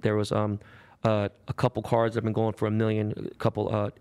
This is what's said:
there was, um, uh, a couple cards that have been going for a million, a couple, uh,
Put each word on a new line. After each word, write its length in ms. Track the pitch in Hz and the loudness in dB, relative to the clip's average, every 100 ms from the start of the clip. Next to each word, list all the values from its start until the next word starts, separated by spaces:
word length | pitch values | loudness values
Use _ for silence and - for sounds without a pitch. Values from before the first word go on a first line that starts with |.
there 140 | 110 107 | 0 0
was, 160 | 101 | 0
um, 280 | 107 107 104 - - - - | 0 0 -4 -8 -20 -20 -2
uh, 260 | 113 107 101 - - | 0 2 0 -6 -10
a 60 | |
couple 280 | - 123 117 | 0 0 0
cards 320 | - 117 113 | 0 2 2
that 60 | 113 | 0
have 40 | |
been 100 | 110 | -2
going 200 | 110 110 | 0 0
for 140 | 107 110 | 0 -2
a 40 | |
million, 600 | 107 110 107 107 - - | 0 0 0 -2 -6 -10
a 40 | - | -2
couple, 380 | 113 104 101 | -2 0 -2
uh, 160 | 107 104 - | -2 -4 -8